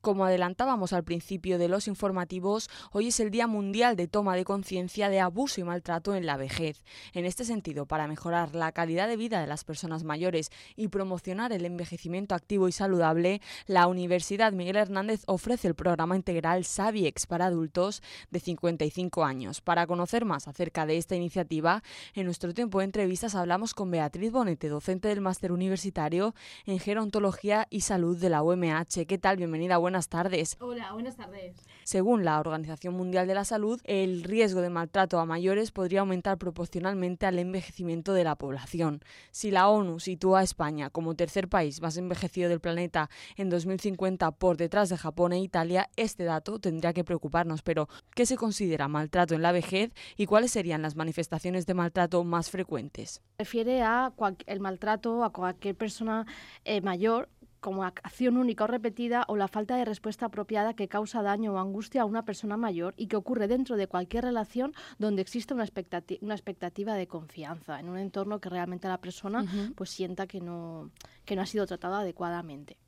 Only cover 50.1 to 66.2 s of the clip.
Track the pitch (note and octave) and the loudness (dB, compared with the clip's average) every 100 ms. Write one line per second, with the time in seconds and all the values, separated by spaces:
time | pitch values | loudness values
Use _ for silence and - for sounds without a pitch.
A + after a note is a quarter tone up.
50.1 | - G3+ G#3 A#3+ A3+ F3 D#3 D#3 D3+ D#3+ | -4 4 4 4 0 -2 -2 -4 -4 -4
51.1 | D#3+ E3 D#3+ F3+ F#3 E3+ F3+ E3+ F#3 F3 | -4 -4 -4 -2 -2 0 0 0 2 4
52.1 | F3 F3 E3+ E3 F#3 F3+ C#3+ C#3 - A2+ | 4 2 0 0 -4 -4 -4 -6 -10 -12
53.1 | - _ _ G#3+ A#3 A3+ B3+ A3 A#3+ C4 | -14 _ _ -4 0 2 2 4 2 0
54.1 | - G#3 F#3 - G3 G3 F#3 G#3 G#3+ A#3 | 0 -2 -2 -8 -4 -4 -4 -2 0 0
55.1 | A#3 A3+ G#3+ F#3 F#3 G3+ F#3 A3 - A3 | 0 0 0 -4 -2 -6 -4 -4 -4 -2
56.1 | A3 A3+ - - - - G#3 F#3 F3+ G#3+ | -2 -4 -12 -18 -14 -2 -2 0 0 2
57.1 | A3+ - _ - _ - G3 F#3 - - | 2 -2 _ -20 _ -6 -4 -4 -6 -16
58.1 | - B3 A#3+ B3+ A3 G#3+ A#3 A#3 A#3 A#3+ | 0 2 4 2 2 0 0 -2 -4 0
59.1 | A#3+ - G#3 G3 G#3+ G#3+ B3+ A#3 G#3 A3 | 0 0 0 0 -2 -2 0 0 -4 -6
60.1 | G#3 A3+ G#3 G3+ G#3+ G#3+ A3 G3 G#3 G#3+ | -6 -6 -4 -2 0 0 -2 -2 -2 -2
61.1 | A#3+ G3+ G3+ A3 F#3+ F#3+ G3 G#3+ C4+ A3 | -2 0 0 0 -2 -2 -4 -4 0 0
62.1 | A3+ A3+ G3 G#3+ G#3 A#3 E3+ F3 - A3 | 0 -4 -6 -4 -2 -2 -2 -4 -6 -2
63.1 | G#3+ F#3+ B3 G3+ B3+ C4 A3 F#3+ F3+ F3+ | -2 0 0 2 0 0 -2 0 -2 -2
64.1 | A#3 B3 A#3+ G#3+ A#3+ C4+ D#4 - - G#3+ | -2 0 -2 -2 -4 -4 -6 -18 -4 0
65.1 | G3 F#3 A#3+ - B3+ G#3 - F3 F3 E3+ | 0 -2 -4 -4 -2 -2 -4 -6 -8 -6
66.1 | F#3 | -8